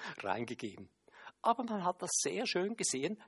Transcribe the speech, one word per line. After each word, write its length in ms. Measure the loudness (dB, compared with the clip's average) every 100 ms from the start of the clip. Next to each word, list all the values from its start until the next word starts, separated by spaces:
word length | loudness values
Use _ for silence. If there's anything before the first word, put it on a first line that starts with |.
<laughs> 140 | -10 -6
reingegeben. 720 | -2 0 -2 -4 -6 -8 -14 _ _ -20 -20 -2
Aber 220 | 2 4
man 220 | 2 2
hat 180 | 2 0
das 80 | 0
sehr 320 | 0 2 0 0
schön 300 | 2 2 0
gesehen, 460 | 0 2 0 -2